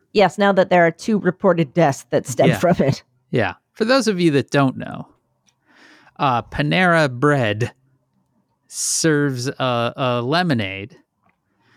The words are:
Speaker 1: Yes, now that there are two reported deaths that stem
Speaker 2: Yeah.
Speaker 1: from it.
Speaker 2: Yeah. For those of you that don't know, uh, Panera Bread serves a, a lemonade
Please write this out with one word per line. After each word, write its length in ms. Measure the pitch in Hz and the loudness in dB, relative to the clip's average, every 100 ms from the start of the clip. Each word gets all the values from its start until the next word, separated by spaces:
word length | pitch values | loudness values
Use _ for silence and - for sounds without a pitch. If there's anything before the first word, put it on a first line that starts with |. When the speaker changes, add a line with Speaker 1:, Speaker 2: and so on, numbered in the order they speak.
| _ | _
Speaker 1:
Yes, 240 | - 185 - | 2 2 2
now 140 | 202 | 2
that 180 | 190 180 | 2 2
there 160 | 180 170 | 4 2
are 60 | |
two 280 | 165 - 208 | 0 -2 -2
reported 540 | 180 - 196 175 147 | -2 0 0 2 0
deaths 320 | - 156 131 - | 0 0 0 -4
that 160 | 143 - | -4 -2
stem 220 | 120 - | 0 0
Speaker 2:
Yeah. 80 | 110 | 2
Speaker 1:
from 180 | 170 - | 2 2
it. 220 | 139 127 - _ _ | 0 -2 -8 _ _
Speaker 2:
Yeah. 220 | 127 95 - _ | -4 -2 -6 _
For 140 | - 220 | -6 0
those 220 | 269 220 | 2 0
of 100 | 180 | 0
you 100 | 175 | 2
that 200 | 139 - | 0 0
don't 240 | 143 135 - | 0 0 -2
know, 300 | - - - _ _ _ _ _ _ _ - - _ - | -10 -12 -16 _ _ _ _ _ _ _ -20 -20 _ -4
uh, 240 | 143 120 | -2 -2
Panera 640 | - - 147 165 180 165 147 | -4 -4 -2 0 2 2 2
Bread 640 | 123 147 143 113 104 113 - _ _ _ _ _ _ _ _ _ | 0 0 2 0 -2 -4 -8 _ _ _ _ _ _ _ _ _
serves 800 | - - - 165 147 143 127 123 | -8 -4 -2 0 2 0 -2 -6
a, 460 | - 131 120 117 - | -4 -2 -2 -2 -2
a 260 | 127 120 | -2 -2
lemonade 760 | 120 165 180 123 95 95 101 - _ _ _ _ _ _ _ | -2 -2 0 -2 -4 -8 -14 -18 _ _ _ _ _ _ _